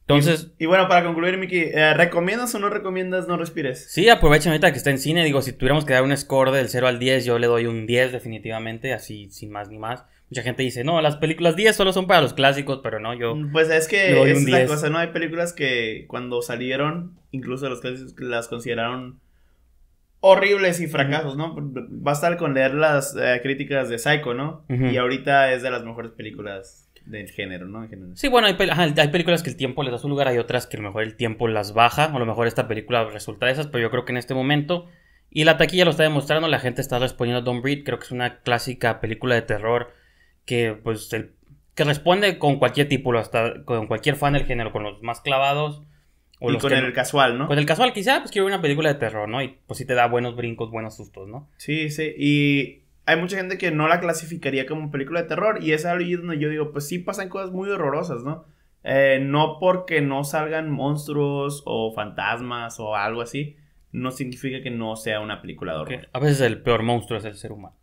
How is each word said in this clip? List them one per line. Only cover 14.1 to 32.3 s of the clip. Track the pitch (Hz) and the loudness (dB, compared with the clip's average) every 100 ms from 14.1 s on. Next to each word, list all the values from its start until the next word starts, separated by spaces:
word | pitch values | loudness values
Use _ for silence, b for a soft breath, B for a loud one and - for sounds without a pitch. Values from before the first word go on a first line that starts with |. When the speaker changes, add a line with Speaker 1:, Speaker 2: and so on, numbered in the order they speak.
Speaker 1:
le | 160 | 6
doy | 135 | 6
Speaker 2:
esa | 139 | 6
Speaker 1:
un | 135 | 6
Speaker 2:
es | |
la | 131 | 4
Speaker 1:
diez. | 127 | 4
Speaker 2:
cosa, | 151 156 | 2 0
¿no? | 165 | 0
Hay | 165 | -2
películas | 170 165 170 175 | -2 -4 -2 -4
que | - 139 123 113 107 - | -2 0 0 -2 -6 -10
cuando | 120 123 120 | -10 -4 -4
salieron, | 120 120 127 131 147 170 180 - _ | -4 -6 -4 -2 -2 -2 -10 -16 _
incluso | 135 120 131 139 | -10 -6 -6 -6
los | 120 | -6
clásicos, | 127 127 131 - | -8 -10 -14 -12
las | 127 117 117 | -6 -6 -6
consideraron | 117 120 113 117 127 127 143 _ _ _ _ _ _ _ _ _ _ | -10 -6 -4 -4 -6 -12 -18 _ _ _ _ _ _ _ _ _ _
horribles | 190 190 196 202 190 170 | 6 8 6 2 2 0
y | 170 | -4
fracasos, | 151 139 147 151 | -2 0 0 -2
Speaker 1:
Ujú. | 135 | -6
Speaker 2:
¿no? | 165 156 143 127 117 | -8 -8 -10 -10 -12
Basta | - 143 147 175 170 | -6 -2 0 0 0
con | 160 | 0
leer | 135 131 | 2 2
las, | 139 156 143 135 - | 4 4 4 0 -2
eh, | 127 123 | 0 0
críticas | 131 139 139 139 123 | -2 -4 -2 -2 -2
de | 117 | -2
Psycho, | 147 151 127 | 0 0 0
¿no? | 120 147 165 - | -4 -6 -8 -6
Speaker 1:
Ujú. | 127 127 | 0 2
Speaker 2:
Y | 127 | 2
ahorita | 123 135 139 139 135 | 0 -2 2 4 4
es | 127 | 2
de | 127 | -2
las | 123 | -4
mejores | 117 117 117 | -8 -12 -12
películas | - 107 107 104 98 95 _ _ _ | -12 -14 -10 -10 -12 -14 _ _ _
del | - 107 98 | -16 -14 -12
género, | - 98 90 90 | -10 -10 -10 -12
¿no? | 107 | -14
En | 113 | -14
general. | 101 92 - | -16 -18 -6
Speaker 1:
Sí, | - | 2
bueno, | 247 214 | 4 4
hay | |
pel-, | 185 196 | 2 0
ajá, | 165 170 151 | 2 2 4
hay | 147 | 2
películas | 143 170 170 | 2 2 0
que | 143 | 0
el | 120 | -4
tiempo | 127 120 | -6 -4
les | 131 | -4
da | 120 | -4
su | 143 | -4
lugar, | 139 135 | 0 2
hay | 120 | 0
otras | 113 123 - | 0 -4 -4
que | - | -10
a | |
lo | 104 | -8
mejor | 101 | -4
el | 110 - | -6 -2
tiempo | 117 110 117 | -4 0 0
las | 107 101 | 0 -2
baja, | 107 120 - 156 | 6 6 6 0
o | 139 | 0
a | |
lo | |
mejor | 113 | -2